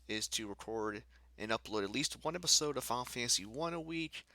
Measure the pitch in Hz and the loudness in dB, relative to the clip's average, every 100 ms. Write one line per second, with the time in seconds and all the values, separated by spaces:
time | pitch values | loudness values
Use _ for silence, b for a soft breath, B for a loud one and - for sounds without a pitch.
0 | - 107 - - 107 98 - 113 107 104 | -4 -2 0 -2 -4 -6 -4 -2 0 -2
1 | - b b - 107 113 - 107 98 113 | -10 b b -10 0 0 2 0 2 0
2 | 135 - 156 170 170 - 151 131 - 120 | 0 -2 -4 -2 6 6 6 0 0 -2
3 | 127 123 120 - 98 120 165 170 160 165 | -2 -2 2 2 2 -4 -2 -2 -4 -4
4 | 160 - - | -4 -6 -14